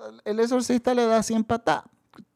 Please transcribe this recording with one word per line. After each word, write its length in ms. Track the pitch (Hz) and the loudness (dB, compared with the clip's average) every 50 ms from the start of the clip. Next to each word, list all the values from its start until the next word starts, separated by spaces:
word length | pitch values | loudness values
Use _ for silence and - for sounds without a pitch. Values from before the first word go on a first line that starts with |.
| 226 220 226 226 - | -18 -18 -18 -12 -6
el 140 | 214 208 220 | -4 0 0
Exorcista 560 | 226 233 262 254 240 - 254 247 - 254 254 | 0 0 0 0 0 0 0 0 0 0 0
le 100 | 247 240 | 2 2
da 160 | 226 226 226 208 | 2 2 2 2
cien 200 | - 226 226 220 | 0 0 -2 0
pata-, 420 | - 233 233 - - 147 - - - _ _ _ _ _ - - _ _ | 0 -2 -2 0 -2 -2 -2 -4 -12 _ _ _ _ _ -20 -20 _ _